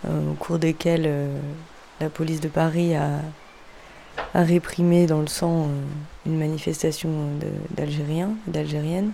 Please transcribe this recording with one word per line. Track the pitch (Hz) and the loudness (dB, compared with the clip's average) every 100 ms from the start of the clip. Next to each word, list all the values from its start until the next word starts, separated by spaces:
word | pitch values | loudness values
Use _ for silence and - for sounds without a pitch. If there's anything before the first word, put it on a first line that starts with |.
| - | -2
euh, | 156 107 | -2 -2
au | |
cours | 76 - 170 | -4 -2 0
desquels, | 160 156 170 170 156 | 2 2 2 2 2
euh, | 143 143 139 143 151 165 - - - | 0 -2 -4 -6 -10 -14 -20 -20 -6
la | 156 | -6
police | - 160 160 | -2 -2 -2
de | 156 | -2
Paris | 151 160 160 170 156 | 0 2 4 2 2
a, | 147 147 156 151 - - - - - - - - - | 2 0 -4 -10 -20 -20 -20 -20 -20 -20 -14 -10 -2
a | 175 | 2
réprimé | 170 175 - - 175 175 175 | 6 4 2 2 6 6 6
dans | 156 | 4
le | 151 | 0
sang, | - 170 165 151 | 0 0 2 2
euh, | 143 139 147 151 - - | -2 -4 -8 -12 -10 -2
une | 160 | 0
manifestation, | 156 156 165 160 160 151 165 | 0 -2 -4 0 0 0 -2
euh, | 156 147 147 | -2 -2 -4
de, | 151 - - - | -4 -6 -6 -4
d'Algériens | 147 147 147 156 185 220 214 | -2 -2 -2 -2 -2 -4 -4
et | |
d'Algériennes | 156 151 147 151 175 208 | -4 -2 -2 -2 0 -2